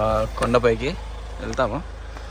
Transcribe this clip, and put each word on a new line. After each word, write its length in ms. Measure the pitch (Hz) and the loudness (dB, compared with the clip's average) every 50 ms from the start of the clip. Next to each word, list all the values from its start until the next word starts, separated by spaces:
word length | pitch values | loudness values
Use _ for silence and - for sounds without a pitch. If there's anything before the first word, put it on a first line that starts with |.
| 107 110 110 110 110 - - - | 4 4 4 2 2 0 -2 0
కొండపైకి 500 | - 113 120 123 117 120 113 110 123 143 190 - - - - - - - - - | 0 4 4 6 6 6 4 4 0 -4 -4 -4 -8 -10 -10 -10 -10 -10 -10 -8
వెళ్తాము. 580 | - 113 113 - 131 104 113 156 190 - - - - - - - - - | -6 -4 0 0 0 0 0 -4 -6 -8 -12 -12 -12 -12 -12 -12 -12 -12